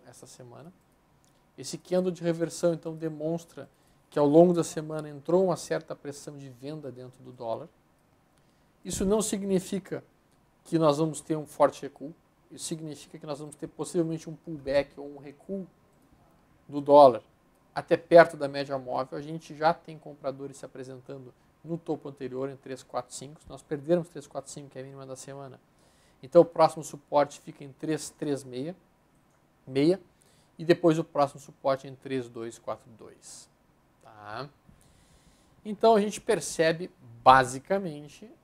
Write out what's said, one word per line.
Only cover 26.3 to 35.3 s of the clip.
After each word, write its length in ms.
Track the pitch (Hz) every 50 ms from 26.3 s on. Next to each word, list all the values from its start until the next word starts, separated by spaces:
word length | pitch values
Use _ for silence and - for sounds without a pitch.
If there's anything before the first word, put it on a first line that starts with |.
| - 175
o 40 | 160
próximo 380 | 170 - 165 160 156 - 165 151
suporte 560 | - - 143 - _ 151 143 143 143 - -
fica 240 | - - 151 - 147
em 80 | 139
três 380 | 131 - 160 156 156 147 - -
três 340 | - _ 156 151 143 131 123
meia, 320 | 127 120 127 139 165 185 - _ _ _ _ _ _ _ _ _ _ _ _ _ _ _ _ _
meia, 360 | 135 131 135 143 165 185 190 - _ _ _ _ _ _ _ _ _ _ -
e 80 | 160
depois 340 | 160 170 175 175 170 156 165
o 60 | 160
próximo 340 | - - 147 143 135 - 143
suporte 480 | - - - _ - 139 135 135 - 139
em 80 | 135
três 320 | - - 135 135 131 120 120
dois 320 | 120 117 113 117 113 -
quatro 300 | - - 110 110 - 127 113 104
dois. 520 | 117 - 113 - - - - - - - _ _ _ _ _ _ _ _ _ _
Tá? 480 | _ 120 110 107 104 104 107 120 139 143 - _ _ - - - _ _ _ _ _ _ _ _ _ _